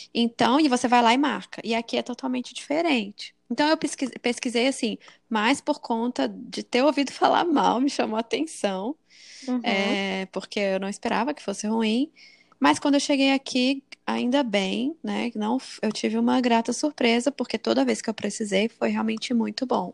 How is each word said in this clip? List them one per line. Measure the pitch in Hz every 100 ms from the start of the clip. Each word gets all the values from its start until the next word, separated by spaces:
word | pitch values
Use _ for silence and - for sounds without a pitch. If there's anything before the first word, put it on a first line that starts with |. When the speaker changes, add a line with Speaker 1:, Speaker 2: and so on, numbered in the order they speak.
| -
Speaker 1:
Então, | - 233 - 233 277
e | 302
você | 247 247
vai | 240
lá | 233
e | 247
marca. | 285 190 - -
E | 214
aqui | 226 233 240
é |
totalmente | 233 240 262 254 240
diferente. | - - 302 339 262 202 - - - -
Então, | 240 294
eu | 320
pesquis-, | 302 - 254 -
pesquisei, | 240 240 254 233 262
assim, | 269 226 196 - - _
mais | 220 220 277
por | - 294
conta | - 226 240 247 262
de | 190 - 214
ter | - 240
ouvido | 285 277 269
falar | - - -
mal, | 349 277 185 214
me | 277
chamou | - 220 220
a |
atenção, | 233 254 320 - 202 185 214 320 _ - - - 262
Speaker 2:
Uhum. | 254 220 196 196 202
Speaker 1:
é, | 196 190 190
porque | 190 - 220
eu | 196 190
não | 196
esperava | 208 233 196 247
que | 294
fosse | - 202 214
ruim. | 226 220 226 294 _ - - _ _
Mas | 277 302
quando | 294
eu | 277
cheguei | - 277 269
aqui, | 269 - 254 254 277 - - -
ainda | 226 240 277
bem, | 247 202 190 202 262 320
né, | 214 202 233
que | 220
não | 208 254
f-, | - -
eu | 220
tive | - 226 226
uma | 233 254
grata | 240 226 233
surpresa, | 240 302 - 240 233 262
porque | - 247 220
toda | 220 226
vez | 262 214
que | -
eu |
precisei, | 214 208 - 214 190 220
foi | - 226
realmente | 214 220 220 -
muito | 240 214 214 254
bom | 226 180